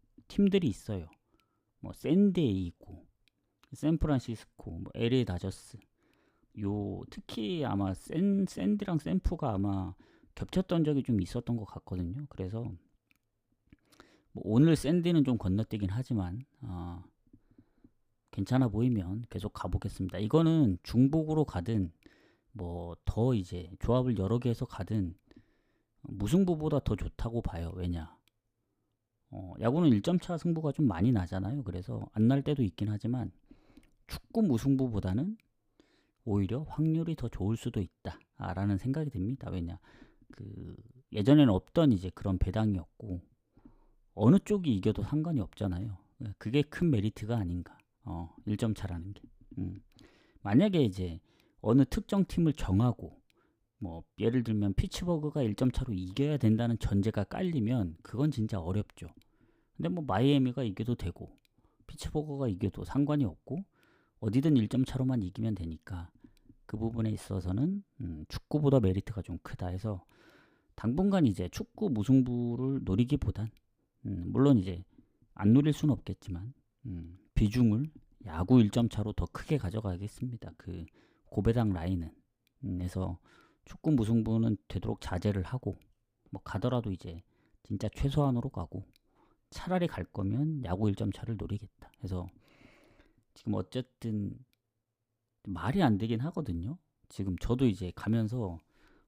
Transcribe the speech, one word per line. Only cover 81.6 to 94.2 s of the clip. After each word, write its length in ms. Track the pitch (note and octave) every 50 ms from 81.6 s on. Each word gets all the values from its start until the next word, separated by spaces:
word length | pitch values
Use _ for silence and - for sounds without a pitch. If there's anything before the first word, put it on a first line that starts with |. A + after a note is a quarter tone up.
| A#2 G#2 F#2
라인은. 420 | E2+ E2 F#2 F#2+ F2 E2 D#2+ - _ _ _ _ _ _ _ _ - -
음, 140 | G2+ F#2 F2+
그래서 400 | F2+ F#2 - F#2+ F#2 F#2 F2+ - _ _ _ - _ _ _ _ _
축구 260 | - - - - D#3+ D3+
무승부는 640 | B2 A2 G#2+ A#2 A2+ A2 A2 A2 A2+ A2+ A2+ G#2+ - _ -
되도록 320 | - F#2+ - A2 G2+ -
자제를 420 | - - F#2+ F2 - G#2 G2 G2 F2
하고, 340 | - - C3 - G2+ F#2 - _ _ _ _ _ _ _ _ _ -
뭐, 100 | - - -
가더라도 500 | - - G2+ G#2+ B2 B2+ A#2+ A2+ G#2+ F#2+
이제 300 | - - F2 E2+ F2 - _ _ _ _ _ _ _ _
진짜 260 | - G#2 G2 - G#2
최소한으로 640 | - - - C#3+ C3+ D3+ C#3+ C3+ B2 A#2+ A#2+ C3+
가고, 340 | - - E2+ - - G2+ G2 _ _ _ _ _ _ _ _ _ _ _ _ _
차라리 360 | - - - E3+ F#3 F#3 F3 D#3+
갈 160 | - - -
거면 600 | - - G#2 G2 G2 G#2+ B2+ D3 D#3+ D#3+ C#3 A2+
야구 240 | E2 F2+ F#2+ A2 G#2
일 60 | G2
점 160 | - A2 G#2
차를 260 | - - - A2+ A2+
노리겠다. 540 | F#2+ - - G#2 G#2 - - _ _ - - _ -
그래서 300 | - F2+ F#2 F2+ F2+ F2 - - _ _ _ _ - - - _ _ _ _ _ _ _ _ _ _ _ _
지금 200 | - - A2 G2+
어쨌든 800 | G2 G2 - - B2+ B2+ _ _ _ - A#2 G#2+ G#2